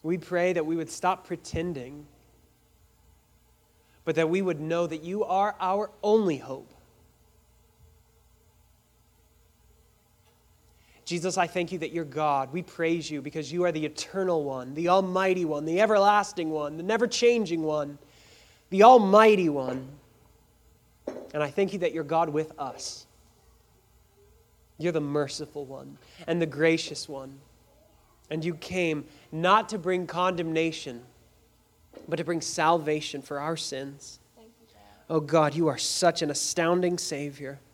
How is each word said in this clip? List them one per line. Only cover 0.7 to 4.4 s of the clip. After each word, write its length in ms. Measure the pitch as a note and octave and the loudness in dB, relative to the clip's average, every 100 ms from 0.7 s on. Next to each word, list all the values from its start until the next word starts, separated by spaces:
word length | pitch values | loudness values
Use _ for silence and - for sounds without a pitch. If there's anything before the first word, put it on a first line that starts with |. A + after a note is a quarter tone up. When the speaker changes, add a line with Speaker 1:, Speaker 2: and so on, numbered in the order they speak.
Speaker 1:
would 160 | E3 D#3+ | -4 -6
stop 340 | - F3+ F#3 | -2 -2 -2
pretending, 800 | - E3+ - D#3+ F3 D3 B2 D3 D3 _ _ _ _ _ _ _ _ _ _ _ _ _ _ _ _ _ _ _ | -6 -12 -8 -6 -6 -8 -12 -16 -20 _ _ _ _ _ _ _ _ _ _ _ _ _ _ _ _ _ _ _
but 120 | - D#3+ | -4 0
that 120 | D#3+ | 2
we 140 | F#3 | 2